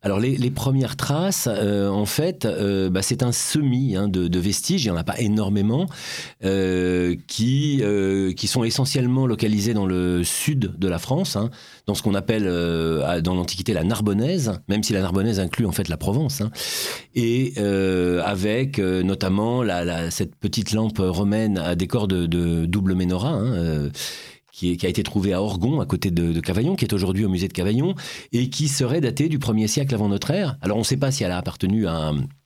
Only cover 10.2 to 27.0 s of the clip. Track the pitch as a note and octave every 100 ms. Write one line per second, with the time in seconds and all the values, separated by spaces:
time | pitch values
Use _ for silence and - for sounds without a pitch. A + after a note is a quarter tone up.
10.2 | F2 - - C#3+ G2+ D#2 F#2+ E2+ - C#3
11.2 | F#3+ G#2 A2+ - - - - G2+ A2+ G2
12.2 | - A2 G2 F2 E2+ E2 E2 D#2+ C#2 F2
13.2 | E2 F#2 F2 - F#2+ F#2 E2+ A2 G#2 G2+
14.2 | B2+ F#3 A#2+ F#2 - G2+ G#2 G2+ F#2 F#2+
15.2 | G#2 G2+ F2+ - A2 E2+ F#2 D#2+ - A2
16.2 | D3 - A2 - - - - - - -
17.2 | A#2 A#2+ C3 B2+ G2+ G2 F#2+ F#2 F2+ F2
18.2 | E2+ G2 G#2 A2 C3+ C#3 F#2 F#2 F#2 F#2+
19.2 | F#2+ G2 A2+ B2 A2+ F2 F2 E2+ E2+ -
20.2 | F2+ - G2+ G2+ G2+ G#2+ A2 G#2 F#2 F2
21.2 | G2+ G#2+ A2 F#2+ D#2+ F2 F#2 B2 G#2 F#2
22.2 | E2+ F2 E2+ E2+ E2 G2+ F#2+ F#2 F2+ F2+
23.2 | A#2+ C3 A#2 G2 E2+ D2+ C#2+ C#2 - -
24.2 | - - _ - F2+ F2 F#2+ F2 F2+ G#2
25.2 | F#2+ F#2 G#2 F#2+ G#2+ D3+ C#3 - G2+ E2+
26.2 | E2+ E2 - F#2 C3+ F#3+ A2+ G2+